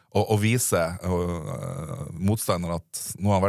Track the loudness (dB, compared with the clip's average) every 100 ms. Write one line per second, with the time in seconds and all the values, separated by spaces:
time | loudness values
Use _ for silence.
0 | _ 0 2 4 4 2 2 2 0 -2
1 | -2 0 0 -4 -6 -6 -6 -8 -8 -8
2 | -8 -2 0 2 0 0 0 -4 -6 -10
3 | -10 -2 2 4